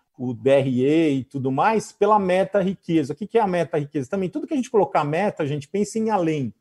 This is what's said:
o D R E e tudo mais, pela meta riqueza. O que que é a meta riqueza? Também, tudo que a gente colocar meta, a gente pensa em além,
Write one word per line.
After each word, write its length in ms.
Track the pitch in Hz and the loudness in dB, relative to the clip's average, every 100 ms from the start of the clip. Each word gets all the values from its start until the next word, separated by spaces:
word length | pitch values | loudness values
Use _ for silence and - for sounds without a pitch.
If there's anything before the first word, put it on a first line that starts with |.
| _ - | _ -10
o 160 | 123 | -8
D 160 | 117 123 | -2 4
R 340 | 139 131 123 | 4 4 2
E 260 | 131 160 160 135 | 2 2 2 0
e 40 | |
tudo 260 | 120 139 131 | -4 -6 -2
mais, 400 | 135 190 220 - | 0 0 0 -4
pela 260 | - 202 214 | 0 2 4
meta 420 | 185 185 190 202 | 2 0 2 0
riqueza. 540 | 185 185 - 165 135 | -2 -4 -2 0 0
O 20 | |
que 120 | 147 208 | -6 -2
que 100 | 226 | 0
é 40 | |
a 60 | 202 | 2
meta 300 | 175 160 156 | 0 -2 -4
riqueza? 320 | 143 151 127 | -4 -6 -4
Também, 200 | 196 185 | -4 -4
tudo 180 | 302 - | -6 -4
que 80 | |
a 20 | 285 | -4
gente 140 | 233 | 0
colocar 320 | 220 180 175 | 0 2 0
meta, 400 | 147 160 202 196 | 0 0 -2 -2
a 20 | |
gente 220 | 147 147 143 | -4 -4 -4
pensa 320 | 202 208 220 | -4 -2 -2
em 100 | 220 | -2
além, 420 | 208 160 156 120 - | 0 0 -2 -4 -8